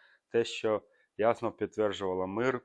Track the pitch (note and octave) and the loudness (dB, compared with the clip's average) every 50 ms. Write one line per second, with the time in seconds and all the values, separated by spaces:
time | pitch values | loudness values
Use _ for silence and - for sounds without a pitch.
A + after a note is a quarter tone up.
0 | - _ _ _ _ _ - A#2 A#2 - - - - A2+ G#2+ G2+ - _ _ _ | -20 _ _ _ _ _ 0 0 0 0 -4 -4 0 0 0 0 -2 _ _ _
1 | _ _ _ - G2+ A2+ A#2 - A#2+ A2 G2 - G#2+ G2 - - G#2+ G#2 F#2+ F#2 | _ _ _ 2 2 2 2 2 0 -6 -4 -4 -6 -6 -2 0 0 0 0 -2
2 | G2 F#2+ F#2 F#2 F#2 F#2 G2 A2 A#2+ C3 B2+ A#2+ - | -2 -2 -2 -2 -2 -4 -2 -2 0 0 0 -2 -6